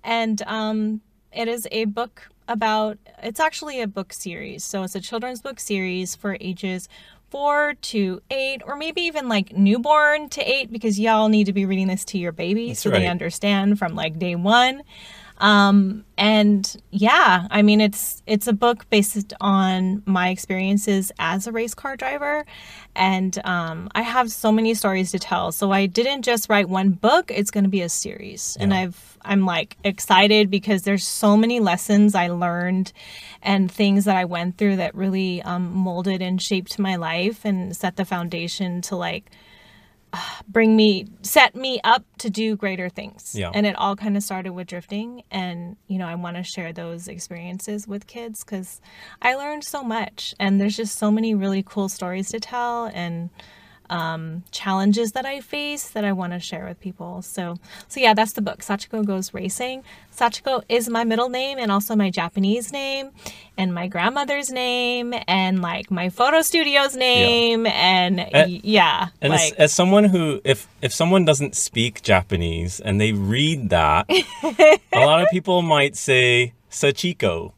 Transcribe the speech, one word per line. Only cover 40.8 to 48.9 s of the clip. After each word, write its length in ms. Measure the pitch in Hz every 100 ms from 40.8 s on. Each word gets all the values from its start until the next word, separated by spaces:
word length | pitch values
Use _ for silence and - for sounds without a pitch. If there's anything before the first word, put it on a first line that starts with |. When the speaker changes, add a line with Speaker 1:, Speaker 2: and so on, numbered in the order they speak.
| 214 190 - -
Speaker 1:
set 320 | - 302 247 240
me 240 | 262 247
up 200 | 220 247 _ _
to 100 | 226
do 260 | 202 220 208
greater 340 | 202 185 180
things. 440 | - - - - 214
Speaker 2:
Yeah. 140 | 180
Speaker 1:
And 120 | 196 208
it 100 | -
all 180 | 196 202
kinda 260 | 208 202
started 300 | 202 190 185
with 160 | 180 180
drifting. 560 | 175 - 202 226 247 _
And, 440 | 196 180 170 175 202 _
you 100 | 190
know, 80 | 175
I 80 | 170
wanna 280 | 175 175
share 280 | 180 - 165
those 340 | 165 170 170 175
experiences 800 | 175 - 170 175 185 - 208 208
with 180 | 202 -
kids 360 | 240 233 220
'cause 380 | - 196 185 - _